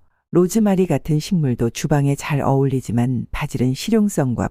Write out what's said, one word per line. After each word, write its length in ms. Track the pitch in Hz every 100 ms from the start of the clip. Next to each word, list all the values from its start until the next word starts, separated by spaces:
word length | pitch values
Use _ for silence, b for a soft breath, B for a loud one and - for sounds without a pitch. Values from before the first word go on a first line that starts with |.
| _ _ _
로즈마리 560 | 160 180 226 208 185 185
같은 320 | 139 - 151
식물도 500 | - 185 143 120 117
주방에 460 | - 147 147 139 143
잘 260 | - 143
어울리지만 840 | 120 135 139 131 - 117 120 123 -
바질은 420 | - 147 - 127
실용성과 760 | 131 - 220 208 - 135 117 95